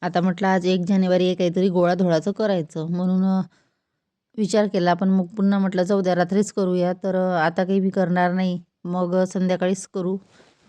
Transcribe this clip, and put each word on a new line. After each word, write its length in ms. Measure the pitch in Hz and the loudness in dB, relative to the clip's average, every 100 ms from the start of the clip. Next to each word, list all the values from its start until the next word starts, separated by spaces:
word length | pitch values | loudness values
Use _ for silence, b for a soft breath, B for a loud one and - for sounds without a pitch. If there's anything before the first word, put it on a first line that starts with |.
आता 180 | 175 175 | -4 0
म्हटलं, 280 | 185 175 190 | 0 0 0
"आज 180 | 190 175 | 2 2
एक 140 | 185 | 0
जानेवारी 460 | 180 196 185 185 180 | 2 2 2 2 2
आहे, 80 | |
काहीतरी 340 | 180 180 180 190 | 0 0 0 0
गोडाधोडाचं 640 | 180 175 180 180 165 160 | 2 2 2 2 2 0
करायचं," 580 | 196 220 185 151 165 160 | -2 -2 -2 -4 -6 -6
म्हणून, 340 | 175 185 185 | -2 0 0
अ, 160 | 190 190 - _ _ _ _ _ _ _ _ - | 2 0 -4 _ _ _ _ _ _ _ _ -6
विचार 280 | 202 214 208 | -2 0 0
केला. 280 | 196 175 | 0 0
पण 140 | 175 190 | 2 2
मग 180 | 190 175 | 0 0
पुन्हा 320 | 214 196 196 | -2 0 2
म्हटलं, 240 | 190 185 | 0 0
"जाऊ 180 | 180 202 | 0 0
द्या, 140 | 185 | 2
रात्रीच 380 | 175 175 196 208 | 0 2 0 0
करूया." 400 | - 190 180 175 | -2 0 0 0
तर, 240 | 180 196 185 | -2 -2 -2
अ, 300 | 185 180 160 | 0 0 0
आता 180 | 170 | 0
काही 160 | 185 196 | 0 0
मी 100 | 190 | 0
करणार 420 | 190 180 180 180 | 0 0 2 2
नाही, 300 | 185 185 180 - _ | 0 -2 -4 -10 _
मग, 300 | 175 175 180 | -8 -4 0
अ, 100 | 185 185 | 0 0
संध्याकाळीच 600 | 190 185 180 180 190 - | 0 -2 0 0 -2 -6
करू. 320 | 196 180 196 b b b b | -6 -4 -6 b b b b